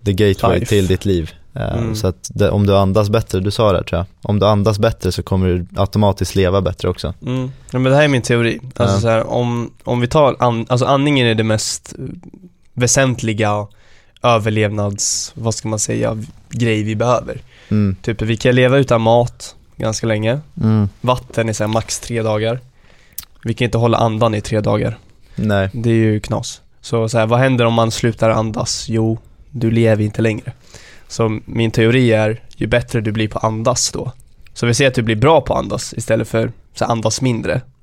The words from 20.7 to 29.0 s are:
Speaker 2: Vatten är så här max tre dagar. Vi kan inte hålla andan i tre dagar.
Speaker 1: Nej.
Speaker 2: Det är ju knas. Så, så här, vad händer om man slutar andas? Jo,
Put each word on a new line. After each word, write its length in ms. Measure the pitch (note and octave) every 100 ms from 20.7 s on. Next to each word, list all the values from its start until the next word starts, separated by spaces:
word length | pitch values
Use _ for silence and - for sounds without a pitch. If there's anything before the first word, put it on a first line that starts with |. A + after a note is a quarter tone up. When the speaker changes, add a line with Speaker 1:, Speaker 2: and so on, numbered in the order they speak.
| A2 G2+ -
Speaker 2:
Vatten 480 | - B2 - - A2+
är 40 |
så 120 | G#2
här 40 | G#2+
max 320 | A2+ G#2+ -
tre 220 | - A#2
dagar. 380 | A2 G#2+ A2 B2 - _ - - _ - - -
Vi 100 | A2+
kan 100 | A2+
inte 140 | A#2+ A2+
hålla 200 | A#2 A2+
andan 360 | A#2 A2 A#2
i 60 | G#2+
tre 200 | G#2 A2
dagar. 380 | G#2+ G#2+ A2+ A2 - _ -
Speaker 1:
Nej. 360 | - A2 G2+ F#2+
Speaker 2:
Det 180 | B2 A#2
är 40 |
ju 260 | A2+ A2 G#2+
knas. 400 | - G#2+ A#2 - _ _
Så, 280 | - A#2 A2+
så 100 | A#2
här, 80 | A2
vad 120 | A#2+
händer 240 | C3+ B2+
om 100 | A#2
man 160 | A#2 A2+
slutar 400 | - A#2+ A2 A2+
andas? 560 | A2+ A2 G#2+ A#2 - -
Jo, 300 | A2+